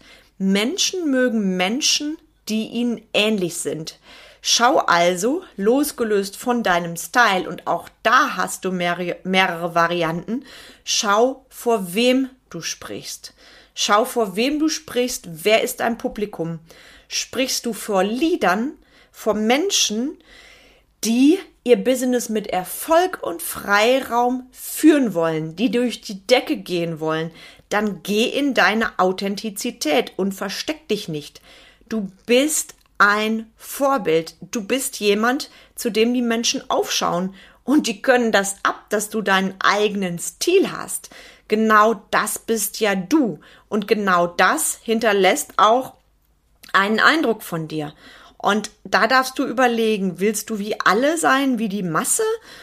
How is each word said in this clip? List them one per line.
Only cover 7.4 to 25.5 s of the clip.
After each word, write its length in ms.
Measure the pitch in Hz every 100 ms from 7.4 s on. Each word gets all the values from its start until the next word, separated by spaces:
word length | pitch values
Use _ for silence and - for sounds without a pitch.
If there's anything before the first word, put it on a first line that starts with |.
| -
und 180 | 180 -
auch 220 | 170 - _
da 340 | 220 254 262 185
hast 280 | 185 -
du 60 | 190
mehrere, 460 | 180 175 175 175 -
mehrere 500 | 185 190 185 170 175
Varianten, 720 | 165 165 175 160 170 - 247 - - - -
schau, 600 | - - 214 202 254 277 _
vor 460 | - 240 226 180
wem 360 | 190 247 254 262 _ _
du 100 | 165
sprichst. 720 | - - - 98 - - - _ - - _
Schau, 300 | - - 208
vor 320 | 254 240 208 180
wem 220 | 262 302
du 100 | 311
sprichst, 760 | - - 254 247 - 180 156
wer 180 | 208 214
ist 180 | 254 -
dein 180 | 233 226
Publikum? 640 | 262 - 208 - 165 165 - - - - -
Sprichst 580 | - - - 262 - 240
du 60 |
vor 320 | 196 - 196
Leadern, 680 | 196 247 330 359 185 196 269 320 _ _ _
vor 220 | - 220
Menschen, 840 | 208 214 269 392 - - 214 269 - _ - - - - _ _ -
die 340 | 214 240 277 370 - _
ihr 120 | 240 226
Business 520 | 233 254 254 247 233
mit 180 | 214 202
Erfolg 720 | 180 180 - - 330 359 -
und 200 | - -
Freiraum 1080 | - - 202 202 226 262 254 233 247 254 -
führen 640 | - - - 302 294 240
wollen, 420 | 165 165 160 160